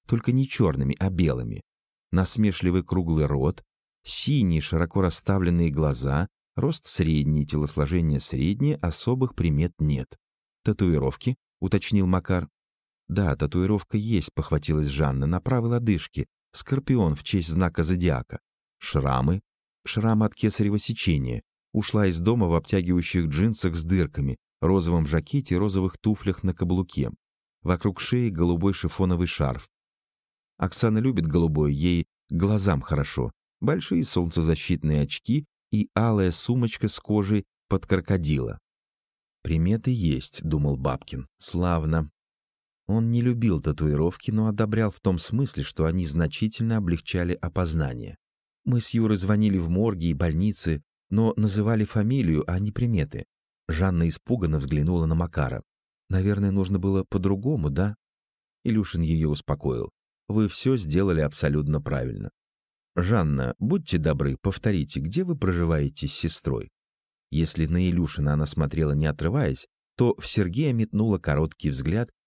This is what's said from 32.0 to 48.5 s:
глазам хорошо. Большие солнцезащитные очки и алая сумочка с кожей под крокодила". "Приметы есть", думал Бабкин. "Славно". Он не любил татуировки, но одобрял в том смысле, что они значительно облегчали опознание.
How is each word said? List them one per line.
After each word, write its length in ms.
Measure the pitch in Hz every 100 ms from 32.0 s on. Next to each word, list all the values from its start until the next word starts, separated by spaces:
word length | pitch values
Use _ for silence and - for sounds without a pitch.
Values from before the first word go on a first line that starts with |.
| - _ _
глазам 520 | 82 98 107 98 73
хорошо. 500 | - 71 71 - 60 - _ _
Большие 440 | 120 117 - 85
солнцезащитные 1000 | - 92 85 87 80 80 - 80 78 76
очки 420 | 71 - - 139 147 _ _
и 180 | 107 - -
алая 360 | 117 104 92
сумочка 580 | 85 - 127 117 - 107
с 100 | -
кожей 460 | - 107 98 107 - _ _
под 160 | 95 -
крокодила". 760 | 95 - 95 76 71 58 50 _ _ _ _ _ _ _ _
"Приметы 480 | - 80 85 113 127
есть", 500 | 123 82 64 - -
думал 360 | 80 76 71 67
Бабкин. 500 | 67 65 - 65 64 _
"Славно". 720 | - 87 90 85 78 80 76 _ _ _ _ _ _ _ -
Он 240 | 110 113
не 100 | 117
любил 380 | 120 117 113 80
татуировки, 720 | 78 73 78 73 82 - -
но 160 | 107 110
одобрял 420 | 104 110 110 107
в 120 | -
том 180 | 98 87
смысле, 440 | - 113 139 -
что 220 | 69 - 80
они 200 | 90 82
значительно 720 | 78 80 - 110 - 113 110
облегчали 560 | 90 82 - 90 87
опознание. 840 | 87 85 92 85 80 69 60 50 - _ _ _